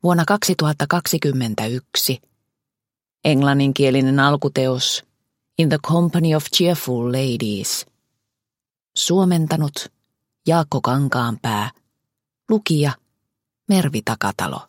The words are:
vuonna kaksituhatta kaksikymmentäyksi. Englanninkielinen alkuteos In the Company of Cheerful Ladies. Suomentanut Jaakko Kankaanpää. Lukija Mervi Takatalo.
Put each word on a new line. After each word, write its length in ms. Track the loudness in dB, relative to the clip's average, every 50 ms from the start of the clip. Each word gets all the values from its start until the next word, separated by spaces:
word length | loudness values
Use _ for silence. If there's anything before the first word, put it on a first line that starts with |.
vuonna 220 | 2 2 2 2 4
kaksituhatta 600 | 2 2 0 2 0 0 0 0 0 0 -2 -2 0
kaksikymmentäyksi. 1300 | 0 -2 0 -2 -4 0 0 0 0 0 -2 -2 -4 -4 -4 -4 -4 -6 -8 _ _ -4 -2 -2 -4 -4 _ _ _ _ _ _ _ _ _ _ _ _ _ _ _ _ _ _ _ _ _
Englanninkielinen 960 | 0 2 2 2 2 2 2 2 0 2 2 2 2 4 2 2 2 2 4
alkuteos 840 | 4 2 2 0 -2 -4 -2 -2 -2 -2 -2 -2 -2 -4 -4 -6 -10 _ _ _ _ _ _ _ _ _ _ 0
In 100 | 2 2
the 100 | 2 0 0
Company 480 | 0 2 2 2 2 2 2 2 2 2
of 100 | 0 -2 -2 -2
Cheerful 520 | 0 2 2 0 -2 -4 -4 -4 -2 -2 -2
Ladies. 800 | -2 -2 -2 -2 -2 -2 -4 -4 -4 -6 -6 -6 -6 -6 -8 _ _ _ _ _ _ _ _ _ _ _ _ _ _ _ _ _ _ _ _ _ _
Suomentanut 960 | -6 -2 2 2 4 4 4 2 2 0 0 0 -2 -2 -2 -4 -8 -12 -14 _ _ _ _ _ _ _ _ _ _ _
Jaakko 340 | 0 2 2 2 0 -2 -2
Kankaanpää. 920 | 0 0 0 0 0 0 0 -2 -2 -2 -4 -6 -6 -4 -4 -4 -4 -6 -8 _ _ _ _ _ _ _ _ _ _ _ _ _ _ -2
Lukija 420 | -2 -2 0 0 0 2 2 0 -2 _ _ _ _ _ _ _ _ _ _ _ _ _ _ 0
Mervi 340 | 0 2 2 0 -2 -4 -4
Takatalo. 560 | -4 -4 -4 -4 -6 -4 -4 -6 -6 -6 -10 -14